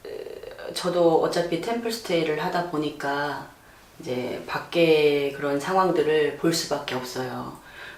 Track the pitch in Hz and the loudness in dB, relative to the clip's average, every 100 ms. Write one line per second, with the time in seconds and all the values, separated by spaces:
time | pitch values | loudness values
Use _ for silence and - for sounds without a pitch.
0 | - - - - - - - - 175 175 | -14 -12 -12 -14 -14 -14 -10 -6 0 4
1 | 165 156 160 175 170 165 233 233 - - | 6 6 4 0 0 -2 -2 -4 -4 -6
2 | - 170 156 151 170 175 175 151 147 - | -2 0 0 0 -2 -2 -2 -2 -2 -4
3 | 143 143 147 - - - - - - - | -4 -2 -4 -6 -12 -18 -20 -20 -20 -14
4 | - 127 - - - - - 170 165 156 | -6 -4 -4 -6 -6 -8 -2 4 6 8
5 | 147 143 139 143 143 143 156 190 180 151 | 6 4 0 -2 -2 -2 2 4 4 4
6 | 147 156 147 - 165 165 - 143 - 127 | 4 4 2 0 0 0 -2 -4 -4 -6
7 | 123 127 127 123 123 - - - - | -6 -6 -6 -6 -10 -14 -18 -18 -18